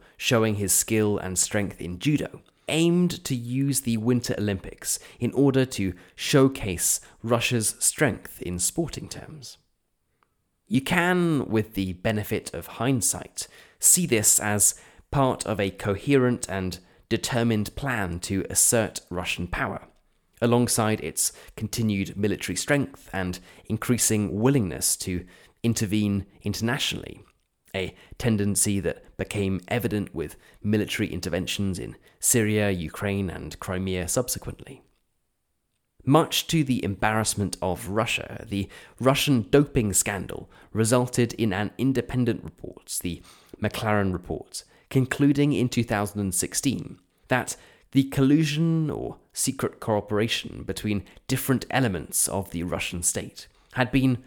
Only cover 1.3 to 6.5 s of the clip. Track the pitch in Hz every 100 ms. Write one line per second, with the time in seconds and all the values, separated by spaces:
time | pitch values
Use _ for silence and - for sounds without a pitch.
1.3 | 90 - 107 95 - 87 87 147 147 -
2.3 | - _ _ - 151 170 175 175 143 -
3.3 | 127 120 127 139 127 120 113 113 123 -
4.3 | - 104 95 - - - - - - 120
5.3 | - 139 131 127 - 95 87 - - -
6.3 | 143 135